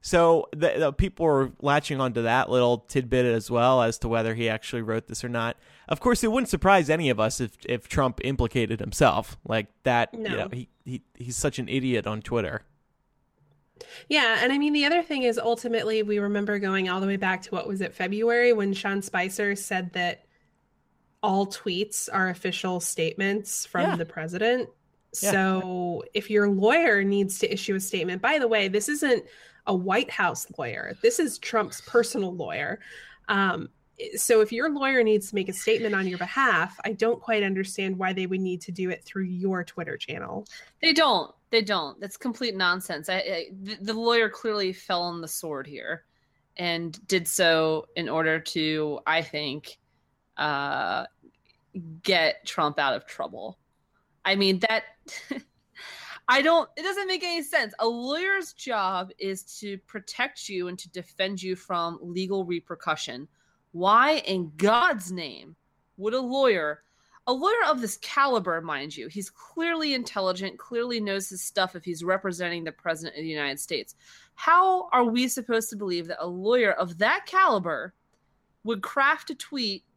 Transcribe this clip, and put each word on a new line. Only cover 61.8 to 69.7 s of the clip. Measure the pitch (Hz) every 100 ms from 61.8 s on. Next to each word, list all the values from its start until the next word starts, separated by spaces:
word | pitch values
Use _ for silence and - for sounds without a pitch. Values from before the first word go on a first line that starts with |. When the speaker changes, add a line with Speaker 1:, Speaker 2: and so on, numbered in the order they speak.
| 170 170
Speaker 3:
legal | 175 175 185 196
repercussion. | 175 175 _ 165 - 156 - 123 143 _ _ _ _
Why | 170 185 220 269 320
in | - 190 165 156
God's | 196 233 240 254 180
name | 180 156 85 78 165 _ _ _ -
would | 202
a | 247
lawyer, | 247 262 262 190 151 147 _ _ _ _ -
a |
lawyer | 262 349 466 349
of | 277
this | 226 -
caliber, | - - 277 240 180 165
mind | 165 143 143 -
you, | 120
he's | 180 190
clearly | _ - - 330